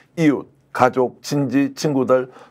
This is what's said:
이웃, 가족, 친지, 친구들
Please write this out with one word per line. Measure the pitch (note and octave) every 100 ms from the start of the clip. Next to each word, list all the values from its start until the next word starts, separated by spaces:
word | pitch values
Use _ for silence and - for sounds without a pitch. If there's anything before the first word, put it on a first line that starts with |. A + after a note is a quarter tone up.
| _ -
이웃, | D#3 A2+ - _ _
가족, | - B2 C3 B2 -
친지, | - D3 C3+ C3+ C3+ -
친구들 | D#3 C3+ B2 B2+ B2+ - -